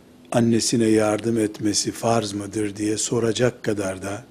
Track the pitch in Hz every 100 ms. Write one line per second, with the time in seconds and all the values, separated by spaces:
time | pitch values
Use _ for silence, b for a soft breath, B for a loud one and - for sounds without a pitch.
0 | - - - 123 117 113 - 120 113 110
1 | 107 107 110 117 107 - 107 98 - -
2 | 117 117 104 101 101 104 107 98 107 107
3 | - 123 117 104 123 - - 104 95 95
4 | 95 104 127